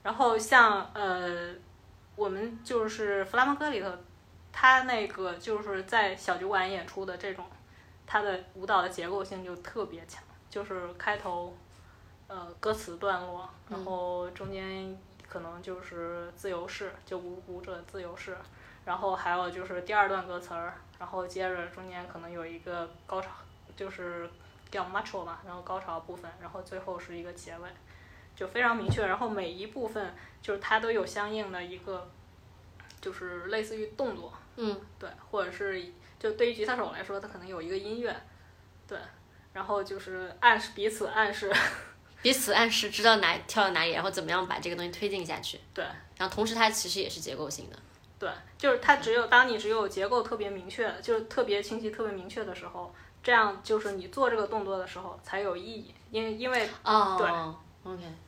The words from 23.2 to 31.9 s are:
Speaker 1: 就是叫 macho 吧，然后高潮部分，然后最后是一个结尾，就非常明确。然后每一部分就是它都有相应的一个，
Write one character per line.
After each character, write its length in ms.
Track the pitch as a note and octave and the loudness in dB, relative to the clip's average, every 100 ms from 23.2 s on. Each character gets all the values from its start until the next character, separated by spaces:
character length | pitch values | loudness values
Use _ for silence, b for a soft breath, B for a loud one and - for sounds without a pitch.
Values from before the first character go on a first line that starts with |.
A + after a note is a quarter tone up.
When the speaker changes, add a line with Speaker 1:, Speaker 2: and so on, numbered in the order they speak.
| F#3+ - - - - - | -6 -14 -20 -20 -20 -10
Speaker 1:
就 140 | G3 | -10
是 400 | - F3 E3+ E3+ - b b - | -8 -8 -8 -10 -14 b b -8
叫 140 | G3+ F3+ | -6 -4
macho 400 | F#3+ A3 G3 E3+ | -4 -4 -8 -8
吧， 160 | E3 G3 | -12 -12
然 80 | |
后 80 | F3+ | -12
高 160 | F3+ F#3+ | -6 -6
潮 180 | F#3 E3 | -6 -8
部 160 | E3 F3 | -8 -14
分， 160 | E3+ D#3+ | -14 -16
然 100 | E3+ | -14
后 120 | F#3 | -12
最 180 | F#3 F#3 | -10 -10
后 180 | F#3+ F3 | -8 -8
是 200 | F3 E3+ | -10 -10
一 60 | |
个 100 | F3 | -12
结 240 | F3 - E3 | -14 -14 -14
尾， 100 | F3 - - B B B B - | -14 -16 -20 B B B B -8
就 100 | F#3 | -2
非 140 | A#3 | 4
常 160 | A#3+ A#3 | 4 4
明 120 | G3 | 2
确。 160 | - G3 | 2 2
然 120 | G3+ | 2
后 100 | A#3 | 0
每 240 | G#3 F3 | -2 -4
一 160 | F3 G#3+ | -6 -10
部 180 | C4 A3 | -6 -4
分 300 | G#3+ F#3+ F3 B B | -4 -6 -10 B B
就 120 | - | -4
是 60 | G3+ | -4
它 180 | - A3 | 2 2
都 100 | A3+ | 4
有 160 | A3+ F3+ | 0 0
相 240 | G#3 G#3 | -2 -2
应 220 | G#3+ G3+ | -4 -4
的 100 | F#3 | -6
一 160 | F3 F3+ | -8 -10
个， 300 | - | -8